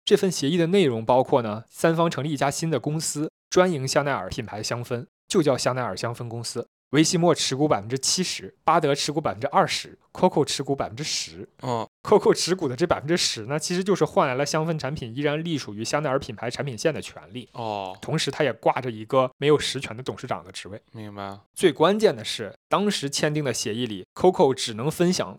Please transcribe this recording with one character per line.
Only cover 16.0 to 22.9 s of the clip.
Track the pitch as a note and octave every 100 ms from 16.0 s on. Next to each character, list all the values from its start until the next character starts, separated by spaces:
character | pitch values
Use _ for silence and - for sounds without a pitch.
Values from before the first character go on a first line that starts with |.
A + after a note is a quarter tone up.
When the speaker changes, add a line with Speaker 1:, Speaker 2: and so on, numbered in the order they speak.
Speaker 1:
奈 | D3+
儿 | C3+
品 | - G#2
牌 | A#2
产 | -
品 | C#3 A2
线 | D#3+
的 | A#2
权 | - F2+ D#2
利。 | A#2 A2
Speaker 2:
哦。 | C3 A2+ G#2 F#2+ F#2+
Speaker 1:
同 | - D#3
时 | -
他 | -
也 | C#3
挂 | A2+ E3 C#3
着 | B2+
一 | G#2+ A2
个 | C3+ B2+ -
没 | C#3+
有 | D3
实 | - -
权 | - A2
的 |
董 | C3+ G#2
事 | B2+
长 | F#2
的 | E2
职 | - F2
位。 | G#2 _
Speaker 2:
明 | A2+ G#2+
白。 | G2+ G2 G2 _
Speaker 1:
最 | - F#3
关 | C3+ D#3+ G#3+
键 | G#3
的 | B2+
是， | G#2+ - G2 - _
当 | D#3+
时 | G#3